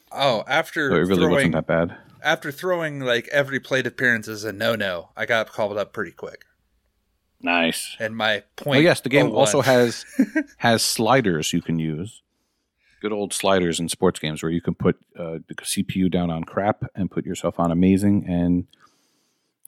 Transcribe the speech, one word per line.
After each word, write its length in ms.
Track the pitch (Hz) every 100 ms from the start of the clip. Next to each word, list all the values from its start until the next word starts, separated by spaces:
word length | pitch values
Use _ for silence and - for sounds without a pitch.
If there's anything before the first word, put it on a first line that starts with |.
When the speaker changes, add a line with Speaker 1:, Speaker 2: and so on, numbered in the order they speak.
| _
Speaker 1:
Oh, 300 | - 139 110 -
after 420 | 147 160 170 143
Speaker 2:
So 60 | 87
it 40 |
really 160 | 90 90
Speaker 1:
throwing, 160 | 85
Speaker 2:
wasn't 200 | 90 90
that 140 | 78 -
bad. 300 | 82 85 - - _
Speaker 1:
after 280 | 151 165 156
throwing, 480 | 139 185 175 156 143
like, 260 | 127 120 -
every 300 | 143 135 131
plate 280 | - 131 123
appearance 400 | - 127 113 110
as 140 | 107 110
a 60 |
no-no, 560 | 98 113 110 98 87 - -
I 80 | 110
got 240 | 113 104
called 260 | - 98 104
up 140 | 98
pretty 180 | 113 87
quick. 340 | - - - _ _ _ _ _ _ _ _ _ _
Speaker 2:
Nice. 520 | 87 87 82 - - -
Speaker 1:
And 160 | 110 113
my 280 | 107 104 - - 143
Speaker 2:
Oh, 60 |
yes, 280 | 135 170 135
the 80 | 123
game 120 | 143 147
Speaker 1:
point 40 |
oh 40 | 113
one. 20 | 135
Speaker 2:
also 140 | 143
has, 440 | 131 123 120 - - - 214
Speaker 1:
<laughs> 260 | 311 - _
Speaker 2:
has 260 | 117 110
sliders 720 | - - 113 135 104 78 -
you 80 | 87
can 160 | - 82
use. 420 | 80 78 107 - _ _ _ _ _ _ _ _
Good 100 | 104
old 200 | 104 101
sliders 460 | - 98 95 87 80
in 100 | 82
sports 300 | - 92 -
games 240 | 78 78
where 80 | 82
you 100 | 85
can 140 | - 87
put, 220 | 90 - _ -
uh, 220 | 85 80 -
the 80 | -
C 180 | - 101
P 160 | 92 95
U 80 | 92
down 200 | 90 87
on 140 | 82
crap 400 | 82 - 104 - -
and 160 | - 87
put 160 | 82 85
yourself 340 | 90 85 -
on 120 | 85
amazing. 540 | 85 92 95 101 101 95
And 400 | 87 87 90 87 _ _ _ _ _ _ _ _ _